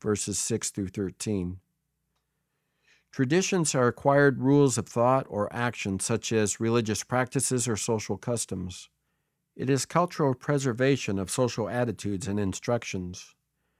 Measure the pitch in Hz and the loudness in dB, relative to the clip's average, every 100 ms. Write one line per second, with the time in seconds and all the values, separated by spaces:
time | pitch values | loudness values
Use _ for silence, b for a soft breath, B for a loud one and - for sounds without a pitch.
0 | 107 104 - 98 - 113 - - 95 104 | -2 -2 -2 -4 -2 -2 -4 -6 -6 -4
1 | 92 - 113 101 87 92 _ _ _ _ | -6 -4 -4 -2 -2 -8 _ _ _ _
2 | _ _ _ _ _ _ _ _ _ _ | _ _ _ _ _ _ _ _ _ _
3 | _ - 127 170 185 190 156 135 123 - | _ -2 2 2 2 0 0 4 2 2
4 | 139 143 143 123 127 143 139 117 - 120 | 4 6 6 4 4 6 6 2 -2 2
5 | 120 131 - 104 101 110 120 - 104 98 | 4 2 0 -4 -4 -2 -4 -4 -4 -4
6 | - 110 - 110 104 - 113 120 110 104 | -2 -2 0 0 0 0 2 2 2 -2
7 | - 123 127 139 - 127 117 107 - 113 | 0 0 0 -2 -2 -2 -2 -2 -2 -2
8 | - 101 - 120 - 95 92 92 - _ | -2 -6 -4 -4 -4 -6 -8 -10 -18 _
9 | _ _ _ _ _ - 123 135 - 165 | _ _ _ _ _ -8 0 0 0 0
10 | 175 - 143 127 - 147 135 113 131 131 | 0 0 0 0 -2 -2 0 0 2 2
11 | - 98 92 - 123 - 101 120 120 92 | 0 -4 -2 0 -2 -2 -4 -2 -2 -2
12 | 104 98 90 104 98 - - 120 - 98 | -4 -6 -4 -2 -2 -4 -2 -4 -2 -8
13 | 90 92 - _ _ _ _ | -8 -12 -18 _ _ _ _